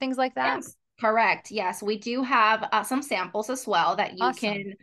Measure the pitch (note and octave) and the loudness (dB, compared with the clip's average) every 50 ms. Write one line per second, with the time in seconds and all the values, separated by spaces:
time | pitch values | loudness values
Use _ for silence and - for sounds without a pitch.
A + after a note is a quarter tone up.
0 | C4+ C4 C4 B3+ C4 C4 - C4+ B3+ - - F#4+ - - - _ _ _ _ - | -4 -4 0 0 0 0 0 0 0 0 0 -2 -4 -10 -16 _ _ _ _ -2
1 | A#3 A3 A3 A3+ A3+ F#3+ E3+ D#3+ - - G3+ G#3+ F#3+ F3+ G3+ - G#3+ G3+ A3 G#3 | 0 2 4 4 4 2 2 0 -4 -8 -6 -4 -4 -4 -4 -4 -4 -4 -4 -4
2 | G#3 A#3 A#3+ B3+ C4+ B3 C#4 A#3+ G#3+ G#3+ A3 G#3+ G#3+ - - G#3+ G3 - C4 C4+ | -2 -4 -2 -2 0 2 4 4 4 4 4 2 0 0 0 0 0 0 -2 -4
3 | C#4+ - A3+ F#3+ F#3 F3+ - G#3 G#3+ - C4 C4+ - A3 G3+ E3+ E3 E3 F3+ F#3 | -2 -2 -2 -2 -2 -2 -4 -4 -4 -4 -4 -6 -2 0 2 4 4 4 2 2
4 | G3 - - F#3 G#3+ B3 C4 - - G#3 G#3 G3+ G3 G3+ G3 - | 0 -2 -2 0 0 0 0 0 -2 -4 -4 -4 -8 -10 -12 -16